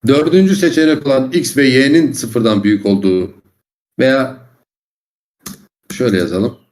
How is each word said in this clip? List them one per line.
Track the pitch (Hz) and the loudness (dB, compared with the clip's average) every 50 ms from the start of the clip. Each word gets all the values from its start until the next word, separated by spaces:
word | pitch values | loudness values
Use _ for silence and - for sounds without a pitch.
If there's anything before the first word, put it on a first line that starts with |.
| - | 2
Dördüncü | 117 135 147 151 165 165 190 190 190 190 | 2 2 2 2 2 4 4 4 4 2
seçenek | - 180 165 - 156 160 156 156 151 143 | 0 0 0 2 2 2 2 0 0 0
olan | 143 135 131 131 127 | -2 0 0 -2 -2
x | - - 147 - - | -2 -4 -4 -2 0
ve | 139 139 | 0 2
y'nin | 131 127 131 135 143 151 165 160 135 | 2 4 2 2 4 4 2 2 0
sıfırdan | - - - 117 113 120 110 113 107 101 101 | -4 -8 -10 -6 -4 -2 0 0 0 0 2
büyük | 104 104 101 - | 0 0 0 0
olduğu | 104 101 98 98 95 92 92 90 90 - - _ _ _ _ _ _ _ _ _ _ _ - | 0 0 0 0 0 -2 -2 -4 -6 -12 -20 _ _ _ _ _ _ _ _ _ _ _ -2
veya | 123 131 131 135 131 127 127 127 - _ _ _ _ _ _ _ _ _ _ _ _ _ _ _ _ _ _ _ _ - - _ _ _ _ _ _ _ | 0 0 2 0 -2 -4 -8 -18 -20 _ _ _ _ _ _ _ _ _ _ _ _ _ _ _ _ _ _ _ _ -20 -20 _ _ _ _ _ _ _
şöyle | 190 - 127 120 101 | -8 -4 -4 -2 0
yazalım. | 92 85 80 87 92 107 123 - _ _ _ | -2 -2 -4 -4 -4 -4 -6 -6 _ _ _